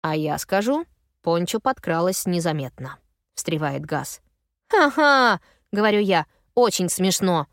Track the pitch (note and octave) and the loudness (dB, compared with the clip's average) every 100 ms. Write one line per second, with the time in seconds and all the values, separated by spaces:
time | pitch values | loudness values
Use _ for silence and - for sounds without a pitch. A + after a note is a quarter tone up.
0 | D#3+ D#3 D3+ D3 - G3 G#3+ D4 E4+ _ | -2 -4 -4 -6 -2 -2 0 -2 -4 _
1 | _ _ - E3+ F3 A3 B3+ C4+ - E3 | _ _ -2 0 0 -2 -2 -4 -4 -2
2 | F3+ F#3+ F#3+ F3 E3+ D#3 C3 - C3 - | 0 -2 -2 -2 -2 -2 -6 -10 -14 -14
3 | _ _ _ - - D#3+ D3+ C#3 D3 D3+ | _ _ _ -10 -6 -4 -4 -6 -6 -6
4 | C3+ - _ _ _ _ _ G#4 D4 C#4+ | -6 -16 _ _ _ _ _ 2 2 4
5 | D4 C4+ B3 F#3 _ _ _ G3+ G#3+ G#3 | 4 6 4 2 _ _ _ 0 2 2
6 | G3+ F3 D3+ _ _ - A#3 - F3+ - | 2 0 0 _ _ 2 2 2 -4 0
7 | F#3 - F#3+ E3 C#3+ | 0 0 0 0 -2